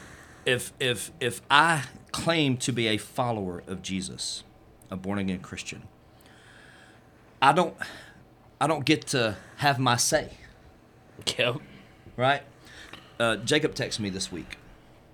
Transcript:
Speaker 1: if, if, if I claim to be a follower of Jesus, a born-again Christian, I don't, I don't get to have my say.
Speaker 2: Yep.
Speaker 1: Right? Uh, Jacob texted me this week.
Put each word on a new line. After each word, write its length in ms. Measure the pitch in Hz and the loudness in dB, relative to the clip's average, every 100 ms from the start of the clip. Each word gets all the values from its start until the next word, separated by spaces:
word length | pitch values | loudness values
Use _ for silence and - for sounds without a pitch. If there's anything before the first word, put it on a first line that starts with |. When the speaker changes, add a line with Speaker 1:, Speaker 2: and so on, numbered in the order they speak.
| - - - - | -14 -20 -20 -6
Speaker 1:
if, 280 | - 123 - - | 0 0 -2 -4
if, 300 | 131 110 - - | -2 -2 -6 -4
if 200 | 123 - - | -4 -4 4
I 340 | 143 165 156 127 - - | 6 6 2 -2 -12 -10
claim 440 | - 165 165 143 127 | -4 0 2 2 2
to 120 | - | -2
be 140 | 120 113 | 0 0
a 80 | 104 | 0
follower 640 | - - 123 110 92 87 - | -2 -4 -2 -2 -4 -6 -10
of 140 | 92 | -10
Jesus, 600 | - 95 - 62 - - - - - - - | -6 -6 -6 -8 -8 -10 -14 -20 -20 -20 -12
a 60 | 95 | -10
born-again 420 | 95 101 95 92 | -4 -4 -2 -4
Christian, 440 | - - - - - - _ - - - - - - - - - - - - - | -8 -12 -12 -14 -16 -20 _ -20 -20 -20 -20 -20 -20 -20 -20 -20 -20 -20 -20 2
I 120 | 135 | 6
don't, 220 | 156 165 - - - - - - - - - | 6 2 -2 -14 -14 -20 -20 -20 -20 -14 -2
I 60 | 143 | 0
don't 180 | 156 | 2
get 220 | 131 151 - | 2 2 2
to 280 | 135 113 98 - - | 0 0 -2 -10 0
have 220 | 147 131 | 2 4
my 180 | 131 120 | 4 4
say. 340 | - 156 - - - - - - - - - - - - | 4 2 0 -12 -20 -20 -20 -20 -20 -20 -20 -10 -4 0
Speaker 2:
Yep. 180 | 120 127 - - - - - - | 0 -2 -8 -20 -20 -20 -12 0
Speaker 1:
Right? 260 | 127 139 - - - - - - - - | 2 2 -4 -20 -20 -20 -18 -20 -12 -2
Uh, 180 | 117 107 | 0 0
Jacob 380 | 120 151 147 | 2 2 2
texted 260 | - 107 - | -2 -4 -4
me 100 | 101 | -4
this 200 | 95 - | -4 -6
week. 260 | 85 - - - - - - - | -8 -12 -16 -18 -20 -20 -20 -20